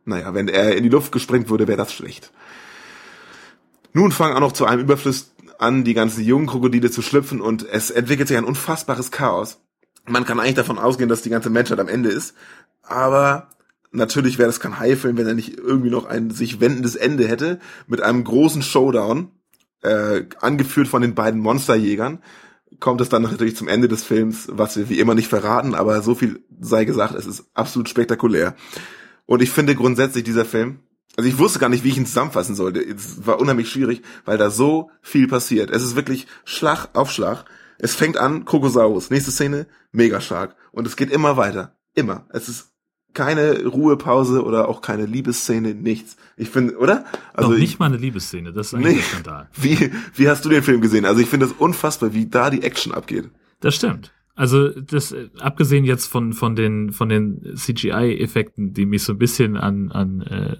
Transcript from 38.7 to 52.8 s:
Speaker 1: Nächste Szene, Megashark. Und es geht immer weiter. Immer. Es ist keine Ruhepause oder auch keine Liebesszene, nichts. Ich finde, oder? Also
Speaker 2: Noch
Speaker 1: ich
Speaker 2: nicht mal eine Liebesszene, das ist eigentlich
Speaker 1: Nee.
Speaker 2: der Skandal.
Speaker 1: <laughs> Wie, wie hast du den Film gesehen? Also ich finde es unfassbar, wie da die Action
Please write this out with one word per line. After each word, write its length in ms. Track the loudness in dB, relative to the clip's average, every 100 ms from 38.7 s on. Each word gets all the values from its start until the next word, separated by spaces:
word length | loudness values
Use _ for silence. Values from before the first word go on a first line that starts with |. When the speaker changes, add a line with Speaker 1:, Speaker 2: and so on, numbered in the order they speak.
| 4 4 2 -2
Speaker 1:
Nächste 220 | -2 -2
Szene, 340 | -2 -2 -4 -8 _ _
Megashark. 640 | 2 2 2 -4 -6 -6 _ _
Und 140 | -8 -8
es 80 | -4
geht 160 | -2
immer 240 | 2 2 2
weiter. 380 | 0 -4 -10 _ _ -4
Immer. 320 | -4 -4 -10
Es 180 | -12 -10
ist 220 | -14 -18 _ _ _ _
keine 520 | -4 -2 2 2 0 -2
Ruhepause 800 | 0 2 2 2 2 2 0 2
oder 220 | 0 0
auch 120 | -2
keine 260 | -6 -4 -4
Liebesszene, 640 | -4 -4 -4 -2 -2 -2
nichts. 420 | -4 -4 -4 -6 -20 _ -12
Ich 120 | -4
finde, 280 | 0 0 2
oder? 280 | 2 2 -2 -14 -10
Also 160 | 0 2
Speaker 2:
Noch 60 | 4
Speaker 1:
ich 40 |
Speaker 2:
nicht 160 | 2 2
mal 80 | 0
eine 100 | 0
Liebesszene, 560 | -4 -6 -8 -10 -10
das 140 | -8 -6
ist 60 | 0
eigentlich 140 | 2 2
Speaker 1:
Nee. 40 |
Speaker 2:
der 20 |
Skandal. 460 | 0 -6 -10 -14 -14
Speaker 1:
<laughs> 40 | -2
Wie, 360 | 0 2 2 -2 -6 2
wie 140 | 4
hast 160 | 4 4
du 40 |
den 120 | 4
Film 160 | 4 4
gesehen? 260 | 4 4 4
Also 140 | 4
ich 80 | 4
finde 200 | 2 0
es 40 |
unfassbar, 600 | 2 0 2 -2 -2 -2
wie 140 | -2 0
da 200 | 2 2
die 100 | 0
Action 320 | -4 -4